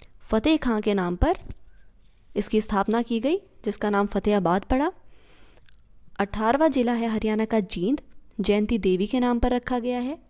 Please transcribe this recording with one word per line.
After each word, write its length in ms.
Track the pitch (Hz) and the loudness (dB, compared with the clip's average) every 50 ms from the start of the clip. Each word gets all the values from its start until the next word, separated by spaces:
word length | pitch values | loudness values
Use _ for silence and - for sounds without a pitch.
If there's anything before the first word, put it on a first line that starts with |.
| - - - - | -20 -20 -20 -20
फतेह 340 | - - 220 220 - 302 320 | -4 -2 -2 2 4 4 2
खां 240 | 302 - 254 220 214 | 4 2 0 0 0
के 140 | 214 214 202 | 0 0 0
नाम 220 | 196 180 175 175 | 0 0 -2 0
पर 220 | - - 311 370 - - - - - - - - - - - - - - - _ - - - - | 0 2 2 0 0 -6 -12 -14 -16 -18 -20 -20 -20 -20 -20 -20 -20 -20 -20 _ -20 -20 -8 -6
इसकी 240 | 202 202 - - 214 | -4 -2 0 0 0
स्थापना 420 | 208 - 214 196 196 - 214 233 | 0 0 0 0 0 0 0 0
की 180 | 233 - 233 226 | 0 -2 -2 -2
गई, 160 | 220 277 349 392 - - - - - | 0 0 -2 -2 -4 -10 -20 -8 -6
जिसका 260 | 208 202 - 220 208 | -6 -4 -2 -2 0
नाम 160 | 202 202 208 | 2 0 0
फतेहाबाद 580 | 202 - 196 - 208 208 202 175 165 175 196 - | 0 -2 0 0 2 2 2 2 2 0 0 0
पड़ा। 260 | - 262 262 294 359 - - - - - - - - - - - - - - - - - - - - - - - - - - | 0 0 2 0 -2 -4 -8 -14 -20 -20 -20 -20 -20 -20 -20 -20 -20 -20 -20 -20 -20 -20 -20 -20 -20 -20 -20 -20 -10 -6 -6
अठारहवाँ 480 | 202 202 - 214 214 226 247 285 320 320 | -4 -4 -2 0 2 2 4 4 4 2
जिला 240 | 262 262 233 240 | 2 2 0 0
है 160 | 240 233 233 226 | 0 0 -2 -2
हरियाणा 360 | 220 214 214 214 214 214 220 | -2 -2 0 0 0 0 0
का 160 | 220 226 220 | 0 0 0
जींद, 400 | 185 - - 170 175 220 285 - - - - - - - - - | 0 -2 -4 -4 -2 -2 -2 -2 -4 -10 -20 -20 -20 -10 -8 -2
जयंती 380 | 190 208 202 208 214 214 240 208 | 0 2 2 2 2 0 0 0
देवी 280 | 185 190 185 175 202 | 2 2 2 2 0
के 140 | - - 254 | 0 0 0
नाम 180 | 247 247 240 233 | 2 0 2 2
पर 140 | 254 240 | 0 0
रखा 260 | 254 240 - - 247 240 | 0 -2 -2 -2 -4 -2
गया 220 | 226 247 247 247 | -2 -2 -4 -4
है। 180 | 247 262 311 - - | -4 -6 -8 -10 -14